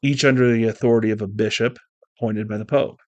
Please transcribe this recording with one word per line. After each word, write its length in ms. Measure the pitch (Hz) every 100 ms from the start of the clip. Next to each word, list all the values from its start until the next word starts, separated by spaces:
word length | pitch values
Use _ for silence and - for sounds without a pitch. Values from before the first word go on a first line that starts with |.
each 200 | 143 139
under 300 | 143 127 123
the 120 | 117 113
authority 440 | 107 120 117 110
of 140 | 107
a 40 | 101
bishop 520 | 104 107 - 117 123 _ _ _ _
appointed 320 | 113 107 107
by 100 | 107
the 80 | 107
pope. 340 | 143 135 - _